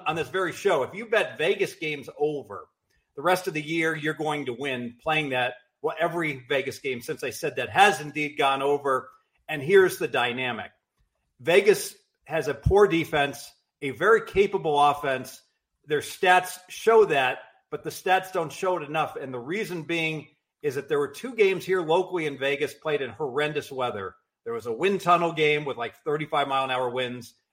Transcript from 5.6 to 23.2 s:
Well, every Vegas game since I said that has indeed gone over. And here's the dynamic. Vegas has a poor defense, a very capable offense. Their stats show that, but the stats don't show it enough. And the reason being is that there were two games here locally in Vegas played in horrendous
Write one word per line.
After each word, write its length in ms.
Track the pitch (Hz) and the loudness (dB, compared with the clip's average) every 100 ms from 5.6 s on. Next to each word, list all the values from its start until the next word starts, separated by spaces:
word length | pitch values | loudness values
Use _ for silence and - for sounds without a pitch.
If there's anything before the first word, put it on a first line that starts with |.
| _ _ | _ _
Well, 140 | 151 151 | -6 -2
every 460 | 170 170 156 135 123 | -2 -2 -4 -6 -2
Vegas 300 | 139 131 113 | -2 -2 -6
game 200 | 139 120 | -6 -6
since 240 | - 139 | -8 -8
I 60 | 135 | -8
said 260 | - 156 - | -6 -6 -6
that 140 | - | -2
has 320 | 180 202 175 | 4 4 4
indeed 360 | 151 151 147 147 | -6 -4 -4 0
gone 240 | 139 135 | 0 2
over. 480 | 139 143 135 131 - _ _ _ - | 0 0 2 0 -2 _ _ _ -8
And 140 | 156 | -6
here's 380 | 135 196 180 180 | 6 6 6 2
the 80 | - | -2
dynamic. 640 | 135 120 123 127 110 90 _ _ _ _ _ _ _ | 0 0 -2 -4 -6 -10 _ _ _ _ _ _ _
Vegas 560 | 127 185 202 190 - - _ _ | 4 6 6 4 0 -14 _ _
has 240 | - 160 147 | -6 -4 -2
a 80 | 139 | -2
poor 320 | - 190 202 | 4 6 6
defense, 600 | 165 151 151 143 135 - _ _ _ | 4 0 0 0 -2 -16 _ _ _
a 120 | 143 | -8
very 340 | 123 185 220 - | 0 4 4 4
capable 580 | 190 202 196 156 143 | 2 2 2 0 4
offense. 560 | 143 143 143 131 127 - _ _ _ _ 147 | 4 4 -2 -4 -6 -16 _ _ _ _ -4
Their 140 | 147 | -2
stats 580 | - - 185 185 180 - - | -2 0 6 6 4 -10 -16
show 380 | - 220 226 190 | -2 6 6 6
that, 320 | 143 127 135 - _ _ | 4 0 -2 -12 _ _
but 140 | 151 | -10
the 80 | 160 | -10
stats 420 | - 190 185 185 | -6 2 2 2
don't 180 | 185 156 | -4 -4
show 260 | - 190 175 | -4 -2 -2
it 120 | 143 | -2
enough. 280 | 156 147 - | -4 -4 -6
And 140 | 135 | -8
the 80 | 131 | -8
reason 440 | 120 202 180 175 | -6 -6 -6 -8
being 460 | 147 170 160 156 127 _ _ _ | -4 -2 -2 -4 -12 _ _ _
is 100 | 147 | -6
that 160 | 135 - | -6 -2
there 80 | 147 | -2
were 120 | 143 | -2
two 260 | - 247 226 | -6 -10 2
games 280 | 196 185 | 2 2
here 200 | 180 185 | -2 -2
locally 420 | 156 170 185 180 156 | 2 2 2 -4 -4
in 140 | 131 | -2
Vegas 340 | 139 143 143 | -2 -2 -4
played 280 | - 156 147 | -4 -4 -2
in 100 | 127 | -4
horrendous 600 | 110 | -6